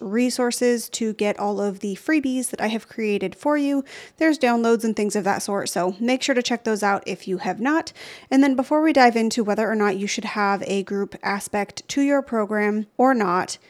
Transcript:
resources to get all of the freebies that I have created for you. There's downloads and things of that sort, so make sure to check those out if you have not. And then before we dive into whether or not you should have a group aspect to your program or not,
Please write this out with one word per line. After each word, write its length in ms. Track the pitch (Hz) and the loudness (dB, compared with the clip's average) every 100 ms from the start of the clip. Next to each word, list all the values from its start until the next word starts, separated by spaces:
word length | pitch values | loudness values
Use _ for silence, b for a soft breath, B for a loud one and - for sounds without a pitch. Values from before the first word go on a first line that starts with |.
resources 880 | 190 226 247 247 240 - 247 240 - | -4 0 0 0 -2 2 0 0 -4
to 240 | - 220 | -4 -4
get 260 | 214 208 - | -2 -2 -2
all 220 | 202 202 | -4 -2
of 180 | 202 190 | -4 -4
the 160 | 208 | -6
freebies 540 | 185 - 311 262 254 240 | -6 -2 0 0 -2 -4
that 100 | - | -4
I 80 | 214 | -4
have 220 | 226 - | -4 -6
created 440 | - 214 202 190 | -4 -2 -2 -4
for 240 | - 294 294 | -2 0 2
you. 280 | 277 277 269 B B - | 2 0 -4 B B 0
There's 200 | 320 277 | 2 4
downloads 460 | 240 233 233 233 | 2 2 2 2
and 100 | 226 | 0
things 220 | 214 208 | 0 0
of 80 | 214 | 0
that 180 | 190 - | 0 -2
sort, 280 | - 202 - | -2 -4 -2
so 260 | - 180 196 | -2 -2 -2
make 200 | 233 254 | -2 0
sure 140 | 277 | 0
to 80 | 247 | 0
check 220 | 247 - | 0 -2
those 180 | 226 208 | -2 0
out 200 | 202 196 | 0 0
if 200 | - 185 | -2 -8
you 120 | 185 185 | -6 -4
have 240 | 185 208 | -4 -2
not. 320 | 254 320 330 B B B B | 0 0 -2 B B B B
And 140 | 269 | 4
then 140 | 277 262 | 4 2
before 240 | 262 302 | 2 2
we 100 | 320 | 4
dive 240 | 277 240 | 6 6
into 260 | 226 226 240 | 6 0 0
whether 300 | 208 202 214 | 0 0 0
or 40 | |
not 200 | 220 208 | 0 0
you 100 | 196 | 0
should 200 | 202 - | -4 -6
have 380 | 208 214 202 196 - | -6 -2 0 0 -2
a 160 | 196 | -4
group 320 | 190 202 196 - | -2 -4 -4 -6
aspect 640 | 196 202 - 208 196 - - | -6 -4 -4 -4 -4 -8 -6
to 140 | 277 | 0
your 200 | 277 277 | 2 2
program 680 | 277 226 202 214 208 214 208 - | 0 -2 0 0 0 -2 -4 2
or 160 | 254 | 4
not, 440 | 247 185 185 - - | 4 2 0 -2 -8